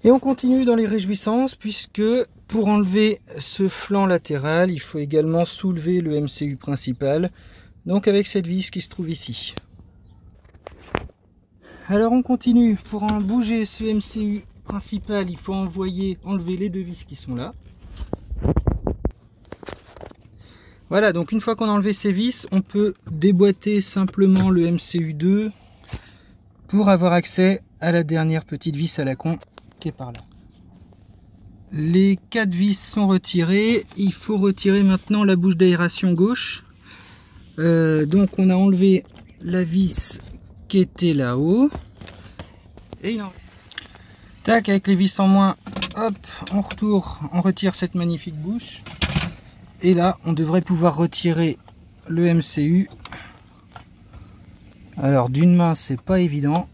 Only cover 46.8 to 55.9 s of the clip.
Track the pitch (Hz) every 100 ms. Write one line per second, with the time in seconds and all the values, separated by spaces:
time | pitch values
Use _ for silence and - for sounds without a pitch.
46.8 | 214 202 - - 147 180 190 185 196 -
47.8 | 180 185 170 165 175 151 165 233 - -
48.8 | - - - - 175 - - - - -
49.8 | 180 175 180 - 165 156 156 180 170 175
50.8 | 170 147 170 - 175 160 165 - - -
51.8 | - - - 165 175 170 - - 147 180
52.8 | 196 - - - - - - - - -
53.8 | - - - - - - - - - -
54.8 | - - 139 139 123 131 175 175 170 160
55.8 | -